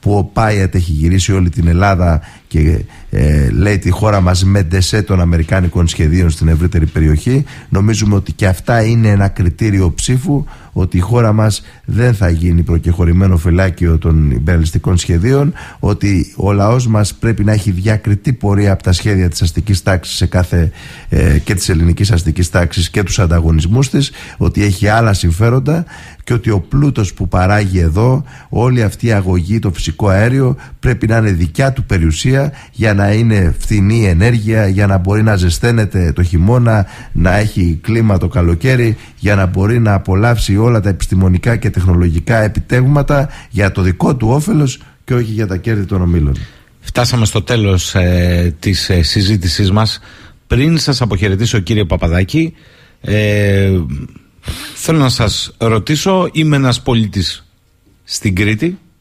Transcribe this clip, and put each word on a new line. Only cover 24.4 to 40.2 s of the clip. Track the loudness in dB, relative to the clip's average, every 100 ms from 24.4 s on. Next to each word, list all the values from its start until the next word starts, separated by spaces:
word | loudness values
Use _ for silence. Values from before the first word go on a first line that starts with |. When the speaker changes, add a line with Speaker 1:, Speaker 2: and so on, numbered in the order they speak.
| -2 0
Speaker 1:
έχει | 0 0 2
άλλα | 2 2
συμφέροντα | 0 0 0 2 2 0 -2 -4 -12 -20 -20
και | -4
ότι | -2 0
ο | -2
πλούτος | -2 0 0 0 -4
που | -4 -2
παράγει | 0 2 2 0 0
εδώ, | 0 2 0 0 -4 -14 -8
όλη | -2 0 2
αυτή | 0 -2 -2
η |
αγωγή, | 0 0 -2 0 -2
το | -2
φυσικό | -4 -6 -2 0
αέριο, | 2 2 2 0 -2 -8 -6
πρέπει | -2 -2 0
να | 0
είναι | 2
δικιά | 0 -2 0 -2
του | -2
περιουσία | -2 0 0 0 0 0 -2 -6 -20
για | -4 0
να | 2 2
είναι | 2 2 2 2 0
φθηνή | 0 0 2 2 2
ενέργεια, | 2 2 0 0 0 0
για | 2 2
να | 2
μπορεί | 0 0
να | 2 2
ζεσταίνεται | 0 0 0 0 0 0 -2
το | 0
χειμώνα, | 0 2 2 2 2 2 0 -6 -8
να | 0 2 2
έχει | 0 0 -2 -2
κλίμα | -2 0 2 2
το | 0
καλοκαίρι, | 0 0 0 0 0 0 -2 -8 -6
για | -2
να | 0 0
μπορεί | 0 0 2
να | 2
απολαύσει | 0 0 0